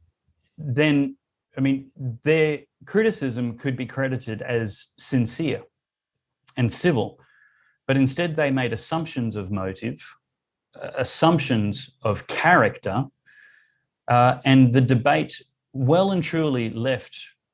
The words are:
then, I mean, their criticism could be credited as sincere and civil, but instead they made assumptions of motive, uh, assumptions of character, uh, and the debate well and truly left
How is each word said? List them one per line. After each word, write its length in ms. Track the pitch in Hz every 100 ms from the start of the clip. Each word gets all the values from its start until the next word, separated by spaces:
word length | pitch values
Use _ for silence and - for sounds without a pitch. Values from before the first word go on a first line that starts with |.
| _ _ _ _ _ -
then, 600 | 151 127 151 143 139 139 _ _ _ -
I 40 |
mean, 300 | 135 135 135 - 131 117
their 360 | 147 160 156 143 - _ -
criticism 720 | 202 220 - 135 117 120 117
could 180 | 139 131
be 100 | 120
credited 560 | - 135 127 - 107
as 460 | - 117 110 - - -
sincere 680 | - 131 113 - 160 - - _ _ _ _ _ _ _ _ -
and 160 | 117
civil, 480 | - 180 131 95 - _ _ _ _ _ _ -
but 100 | 135
instead 380 | 135 135 175 156
they 160 | 147
made 220 | 131 123
assumptions 600 | 113 - 160 160 131 113 104
of 160 | 92
motive, 500 | 98 95 95 113 147 - - _ _ _ _ _ -
uh, 100 | - 131
assumptions 960 | 131 - 160 165 - 113 104 101 - _
of 260 | 110 98 -
character, 800 | - 160 175 110 - 104 101 135 _ _ _ - _ _ _ _ _ -
uh, 300 | 123 123 127 135
and 280 | 135 127
the 80 | 127
debate 600 | 123 127 143 151 - - - _ _
well 380 | 131 127 170 196
and 120 | 185
truly 460 | 156 165 156 127 113
left 500 | 113 127 123 - - - _ _